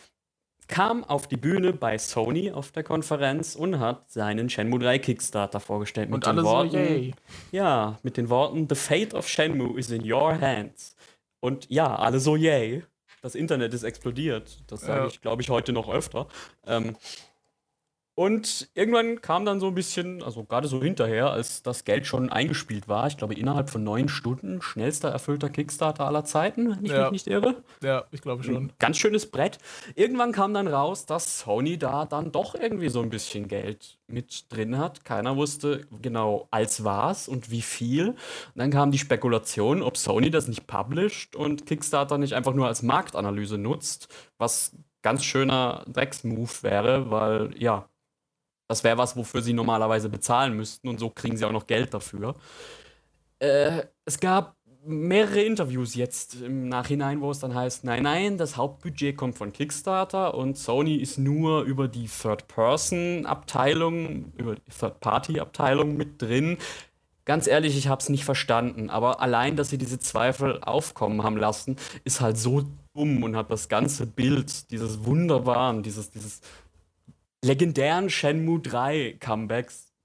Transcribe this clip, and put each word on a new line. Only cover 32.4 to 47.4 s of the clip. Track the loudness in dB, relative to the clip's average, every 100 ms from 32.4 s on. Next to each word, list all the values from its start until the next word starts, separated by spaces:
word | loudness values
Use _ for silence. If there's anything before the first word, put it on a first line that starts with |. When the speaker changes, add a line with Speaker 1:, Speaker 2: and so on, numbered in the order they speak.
| -2
Speaker 1:
irgendwie | -2 -2 -2 -2
so | -2
ein | -2
bisschen | -4 -6 -8 -6
Geld | -6 -6 -10 -14 -20 -12
mit | -10 -10 -14 -10
drin | -6 -2 -2
hat. | -4 -6 -6
Keiner | -2 0 0
wusste | -2 -2 -2 -2 -6 -10
genau, | -4 0 0 0 -2
als | 0 0 0
was | 0 0 0 -2 -4
und | -6 -4
wie | -4
viel. | -4 -4 0 2 2
Und | -2 -8 -14 -12 -2
dann | 2
kam | 4 6
die | 4
Spekulation, | 2 2 2 2 0 0 2 2
ob | 0 0
Sony | 2 4 4
das | 2 0
nicht | -4 -4
published | -4 -2 0 0 -2 -10
und | -4 -2 -2
Kickstarter | -4 -4 0 0 2 0
nicht | 0
einfach | 0 2
nur | 2 2
als | 2
Marktanalyse | 2 2 0 -2 -2 -2 -4 -4
nutzt, | -2 -4 -4 -8 -10 -20 -20 -4
was | 0 2 -2 -4 -20 _
ganz | 0 0
schöner | 0 2 2 2 0 -2 -6
Drecksmove | -4 -4 -4 -4 -2 -4 -4
wäre, | 0 2 4 2 2
weil, | 0 2 0